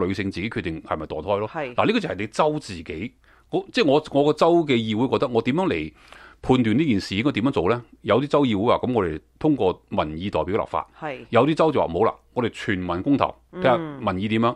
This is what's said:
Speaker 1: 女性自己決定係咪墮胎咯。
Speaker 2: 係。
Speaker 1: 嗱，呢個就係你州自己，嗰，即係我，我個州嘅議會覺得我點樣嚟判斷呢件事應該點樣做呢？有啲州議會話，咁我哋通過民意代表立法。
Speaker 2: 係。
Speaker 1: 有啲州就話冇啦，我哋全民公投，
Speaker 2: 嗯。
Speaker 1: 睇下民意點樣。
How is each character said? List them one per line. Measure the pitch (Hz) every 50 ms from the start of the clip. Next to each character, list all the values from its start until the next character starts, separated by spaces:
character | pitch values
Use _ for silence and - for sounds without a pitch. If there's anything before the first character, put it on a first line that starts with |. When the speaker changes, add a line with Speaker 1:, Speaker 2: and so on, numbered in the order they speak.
| 92
Speaker 1:
女 | 90 98
性 | - 98 98
自 | 92 -
己 | 90 113
決 | - 117
定 | 87 90 80 78 -
係 | - 90 78
咪 | 78
墮 | 76 78 78
胎 | 78 92 104 101
咯。 | 107 113
Speaker 2:
係。 | - 165 147 127 120
Speaker 1:
嗱， | - -
呢 | 185 220
個 | 247
就 | 185 -
係 | -
你 | 92 104 110
州 | - - 165 151 151 151
自 | - - 98
己， | 82 78 - 76 80 95 123 - _ _ _ _ _ _ _
嗰， | - 190 196 -
即 | - 254
係 | 233
我， | 147 - 151 - -
我 | - 139 143
個 | 151 147
州 | - 185 170 170 170 165
嘅 | 143 127
議 | 120 113 110 107 104
會 | 127 123
覺 | 117 107
得 | 143 131
我 | 123 113
點 | 110 - 127
樣 | 170 190 170
嚟 | 101 80 76 78 - _ - - - - - - - _
判 | - - 131 127 123
斷 | 110 107 131
呢 | 170
件 | 151 110 95
事 | - - 98
應 | 95 117
該 | 147
點 | - 107 101
樣 | -
做 | - 104 82 92
呢？ | 117 120 120 _ - _
有 | _ - 101 120
啲 | 143 143
州 | 156 151 147
議 | 127 107 95
會 | 101 117
話， | 101 80
咁 | - 107 127
我 | 117 95
哋 | 85 78 78 - _ _ _
通 | - 156 151
過 | - - 92 85 - _ _
民 | 113 98 85 76 78 80
意 | 92 101
代 | - 82 78
表 | 85 98 113
立 | 76 -
法。 | - 80 - - _ -
Speaker 2:
係。 | 165 156 135 123 123 -
Speaker 1:
有 | - 113 123 147
啲 | 160
州 | 151 170 160
就 | 147 - 87
話 | 80
冇 | 82 87 110
啦， | 107 - - _ _ _
我 | 123 123
哋 | 104
全 | - - - - 101 92
民 | 90 90 85 87
公 | 92 143 143 131
投， | 90 - - - _ _
Speaker 2:
嗯。 | - 170
Speaker 1:
睇 | 185
下 | 135 123 139
民 | 165 156 143 135 120 104 95 92
意 | 98 110
點 | 107 110
樣。 | 117 117 123